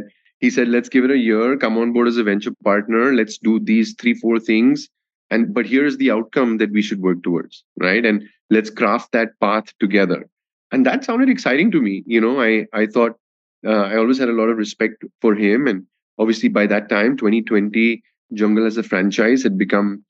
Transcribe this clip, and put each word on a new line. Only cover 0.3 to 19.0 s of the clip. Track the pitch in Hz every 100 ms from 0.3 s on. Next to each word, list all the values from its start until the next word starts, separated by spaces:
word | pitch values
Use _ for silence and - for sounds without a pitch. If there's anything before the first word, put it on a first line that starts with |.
| _
he | 127
said, | 131 120
"Let's | 120 120
give | 131
it | 127
a | 139
year, | 113 107 120 139
come | 117 113
on | 117
board | 120 120
as | 117
a |
venture | 104 101 113 -
partner, | 104 101 107 113 131
let's | 123 107 -
do | 107 110
these | 107 110 110 -
three, | 120
four | 117 113 113
things. | 110 110 127 143 - _ _ _ _
And, | 113 113
but | 113
here's | 107 131 147 131
the | 131
outcome | 110 113 143 120 110
that | 104
we | 104
should | 104 101
work | 92 87
towards, | 90 82 - - _ -
right? | 90 107
And | 117 104 104 _ _
let's | 110 107
craft | - 110 113 -
that | 120 113 -
path | 101 107 - _
together." | 104 101 92 76 - _ _ _ _
And | 131 131
that | 269
sounded | - 233 262
exciting | 226 127 135 214
to | 170
me. | 104 98 104
You | 113
know, | 113 135
I, | 113 110 104
I | 104 107
thought, | 123 117 - _ _ _ _
uh, | 110
I | 107 98 110
always | 117 131
had | 123
a |
lot | 117 110
of | 113
respect | 104 - 110 107 98 -
for | 113
him. | 104 101 117 139
And | 95 - _ _ -
obviously | 113 110 120
by | 104 104
that | 104 104
time, | 104 113 135
twenty | 107 113
twenty, | 110 107 104 113 117 113 _ _ _
Jungle | 107 107 107 113
as | 113
a |
franchise | - 95